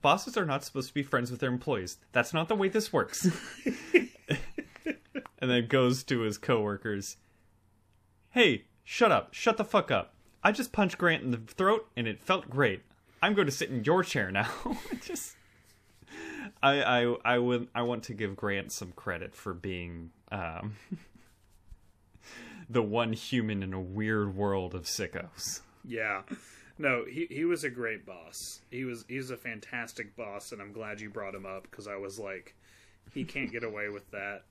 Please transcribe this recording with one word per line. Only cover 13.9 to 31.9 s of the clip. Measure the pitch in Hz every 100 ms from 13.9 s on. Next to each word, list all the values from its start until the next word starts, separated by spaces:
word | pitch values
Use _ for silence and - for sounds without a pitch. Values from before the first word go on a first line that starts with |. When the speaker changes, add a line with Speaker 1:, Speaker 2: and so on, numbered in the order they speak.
| 180
Speaker 1:
chair | 175 135 92
now." | 98 107 - 339 -
<laughs> | - -
Just, | - 349 - - _ _ - _ _ _ - - 330 311 220 -
I, | 139 143
I, | 120 123 120 120 117
I | 123
would, | 123 123 117 120
I |
want | 120 117
to | -
give | 107 104 98
Grant | 104 98 -
some | - 90
credit | - - 85 92 -
for | 104
being, | 87 98 90 87 85 82 _ _
um, | 98 85 82 107 104 - 180 - - - _ _ _ -
<laughs> | - - _ _ - - - - - -
the | 117
one | 107 113 113
human | 110 - 127 110 101
in | 95
a | 95
weird | 92 101 107 110 101 95
world | 101 98 90
of | 92
sickos. | 85 - 92 - 165 - - - - _
Speaker 2:
Yeah. | - 113 110 98 - - - - - -
No, | 147 120
he, | 113 135 170
he | 139
was | 165 170 151
a |
great | 120 117 107 98
boss. | 90 82 - - - _
He | 123 131
was, | 117 110
he | 127
was | 131
a | 123
fantastic | 123 110 - 123 113 - 104 107
boss, | 107 101 -
and | 107
I'm | 98
glad | 107 107 104
you | 107
brought | 110 98 98
him | 95
up, | 95 -
'cause | -
I | 104